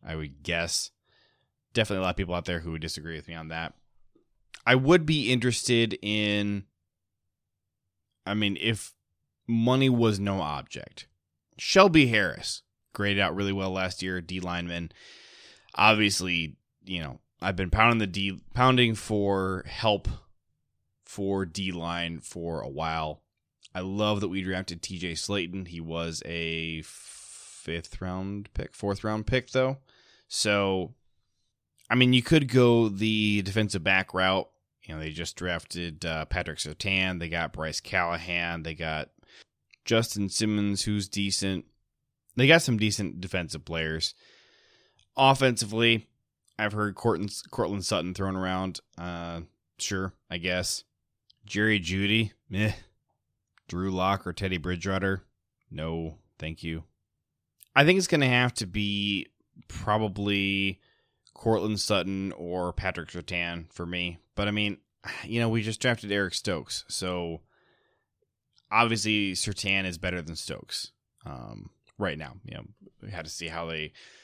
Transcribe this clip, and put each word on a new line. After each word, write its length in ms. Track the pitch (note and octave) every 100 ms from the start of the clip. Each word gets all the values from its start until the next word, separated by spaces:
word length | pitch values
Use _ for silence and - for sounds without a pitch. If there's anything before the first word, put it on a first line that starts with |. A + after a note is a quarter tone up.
I 120 | - D#2+
would 260 | D2+ C#2+
guess. 480 | C#2 E2+ E2+ - - _ _ _ _ _ _ _ _
Definitely 300 | A#2 G#2+ F#2+
a 0 |
lot 80 | F#2
of 60 | F2+
people 180 | F2
out 100 | F2
there 160 | F2 F2
who 120 | E2
would 100 | D#2+
disagree 340 | D#2+ - D#2+ D#2
with 100 | D#2
me 80 |
on 140 | E2 D#2+
that. 260 | D#2+ E2 - _ _ _ _ _ _ _ - A#2+
I 80 |
would 300 | C3 C3 F3 D#3
be 240 | D3+ B2
interested 640 | B2+ B2 A#2 - A#2 A2+ -
in, 600 | G#2 G#2+ G#2 G#2 G2+ G2+ - _ _ _ _ _ _ _ _ _ _ _ _ _ _ _ F#2
I 80 |
mean, 220 | G#2 G#2 F2
if 320 | G#2+ A2 - _ _ _ _ _ -
money 420 | A#2 A#2+ C3 C3+
was 300 | A#2+ A2+ G2+
no 220 | G2+ F#2+
object. 640 | D2+ C#2+ - - - - - _ _ _ _ -
Shelby 480 | - G3 G3 D#3+ B2+
Harris 540 | A2 F2+ - - - _ _ _
graded 280 | - G2+ G2+
out 140 | F#2
really 180 | F2+ G2
well 180 | G2 F#2+
last 300 | F#2+ F#2 -
year, 180 | F#2 F2+
D 200 | E2 F#2
lineman. 520 | F2+ F2 F2 E2+ E2 - - - - - - - _
Obviously, 800 | - G#2+ A2 G#2 - F2+ E2+ D#2+ - _ _
you 180 | F#2 F2+
know, 180 | D2 B1+ _ -
I've 140 | F#2 F#2
been 140 | F2+
pounding 280 | A2 A#2 A#2
the 80 | G2+
D, 340 | G2 G2 F#2+ -
pounding 400 | A#2+ B2+ B2+ A#2
for 720 | G#2+ - G#2+ G2+ G2 F#2+ F#2 -
help 420 | - A2 G2+ - D2+ _ _ _ _ _ _ _ _
for 400 | - - G2 G2
D 280 | F2+ F2 F#2+
line 480 | F2 E2+ E2+ E2+ D#2+
for 400 | - F2 E2+ D#2
a 80 | B1
while. 520 | C#2+ D#2+ D#2+ D#2 D2 _ _ _ _ - F#2
I 40 |
love 400 | F#2+ G2 G#2+ G#2
that 80 | G2
we 140 | F#2+
drafted 400 | F#2 F#2 F#2+ E2+
T 160 | - F2+
J 180 | F2 D#2+
Slayton. 500 | - G2+ F2 F#2+ F2
He 140 | E2+
was 420 | E2 E2 E2+ D#2+
a 580 | - E2+ E2 D#2+ E2 D#2+
fifth 1160 | - - - - - - - - - E2 - -
round 480 | F#2 F#2 G2 G2+ G#2
pick, 180 | - -
fourth 300 | - G2+ G2
round 240 | A2 G#2+ G#2
pick 240 | B2+ -
though. 280 | C3 C3 C#3 _ _ _ _ -
So, 640 | - G#2+ G2+ G2 F#2+ F2 - _ _ _ _ _ _ _ _ -
I 60 | A#2+
mean, 160 | B2+
you 100 | B2+
could 260 | - D#3+ C3
go 400 | B2 A#2+ A#2 A2
the 540 | G2 A2 G#2+ G#2+ G#2
defensive 400 | F#2 G#2+ G#2 F#2+
back 320 | F2 F#2+ F#2+
route. 340 | F#2 F#2 F#2+ - _ _ _
You 100 | -
know, 60 | D#2
they 100 | D#2
just 240 | D#2 E2
drafted, 720 | - F2+ E2+ - F2 E2+ D#2
uh, 220 | E2+ D#2+ D2+
Patrick 320 | F2+ E2+ D2+
Surtain. 600 | D2+ D2+ G2 F#2+ F#2 F2+
They 100 | E2
got 240 | E2+ D#2
Bryce 280 | D#2+ D#2+ -
Callahan. 800 | - F#2+ F2 E2+ F2+ F2 F2 E2+
They 120 | D#2+
got 360 | D#2 D#2+ D#2 - _ _ - - _ _ _
Justin 440 | - A2+ A2+ G#2 G2
Simmons, 540 | - A2 G#2 G2+ G2
who's 260 | G#2 G#2 F#2+
decent. 560 | G2+ G2 - G2 F#2 - _ _ _ _ _ _ -
They 100 | C3
got 160 | -
some 160 | - A2
decent 420 | G#2+ G#2 G2 F2+
defensive 440 | F2+ F#2 E2 D#2
players. 500 | - E2 D#2+ D#2+ - - _ _ _ _ _ _ _ _ _ -
Offensively, 920 | C3+ C3+ C3 A#2 G2+ A2 A#2 A2+ - _ _ _ _ -
I've 160 | A2
heard 200 | G#2+ G#2
Cortland, 400 | F#2+ A#2 E2+ G2+ - -
Cortland 340 | - F2+ G2+
Sutton 300 | F2 F#2+ F2
thrown 220 | F2+ F#2+ F#2+
around. 440 | F#2 F#2 F#2+ - _ -
Uh, 440 | F2 F2 E2+ E2+ E2+ _ _ -
sure, 360 | - F#2+ F#2+ - -
I 80 | F2
guess. 460 | F2+ F2+ F2+ - - _ _ _ _ _
Jerry 360 | - G#2 G#2+ G#2
Jeudy, 520 | E2+ F#2+ G2+ A2 G#2+ _ -
meh. 240 | F#2+ G#2+ - - _ _ _ _ _ _ _ -
Drew 240 | F2 F#2+
Lock 360 | F#2 F#2 G2 F2+
or 80 |
Teddy 240 | E2+ F#2+ F2+
Bridgewater, 640 | E2+ F2+ G2 F#2+ F#2+ F#2+ _ _ _ _ -
no, 480 | D#2 D#2+ E2 D#2+ D2 _ -
thank 240 | D#2 D#2+
you. 220 | E2 D#2+ - _ _ _ _ _ _ _ _
I 120 | C#3+ D3+
think 100 | F#3+
it's 100 | F3+
gonna 220 | D#3 C3
have 240 | B2 B2 -
to 100 | F#2+
be 640 | G#2 G#2 G2+ G2+ G2 - _ _ - -
probably 1120 | - - G#2+ A2 G2 G2+ G2+ G2 G2 G2 F#2 _ _ _ _ _
Cortland 480 | - A2+ G#2+ G#2+ G#2
Sutton 520 | - G2+ F2+ F#2+ G2
or 420 | - F2 F2+ F2+
Patrick 340 | - F#2+ F2 E2
Surtain 640 | F2+ E2 F2+ F2 E2+ E2
for 140 | - F2
me. 320 | F2+ F2 E2+ _
But, 140 | - G2+
I 20 |
mean, 260 | G#2 G#2 - _ _ - -
you 160 | - A#2
know, 80 | A#2
we 140 | A2+
just 180 | G#2+ G#2+
drafted 320 | B2+ A#2 G#2
Eric 220 | G2+ F#2+
Stokes, 500 | - - E2 - - -
so 520 | - F#2 F2+ E2+ E2 _ _ _ _ _ _ _ _ _ _ _ _ -
obviously 600 | G#2+ A#2 A2+ G#2+ G#2+ G2
Surtain 540 | F2+ - G2 G2 G2 F#2
is 100 | E2
better 240 | F2+ F2+
than 160 | D#2+ D#2+
Stokes, 560 | - C2+ - - - _ _ _
um, 460 | - C2 G#1+ G#1 - _ _ -
right 220 | F#2+ D2+
now. 160 | C#2+ F2+
You 120 | - -
know, 80 | - - G3 _
we 80 | G#2
had 120 | F2
to 60 | D#2+
see 180 | - E2
how 160 | E2
they 280 | E2 D#2+ D2+ - - -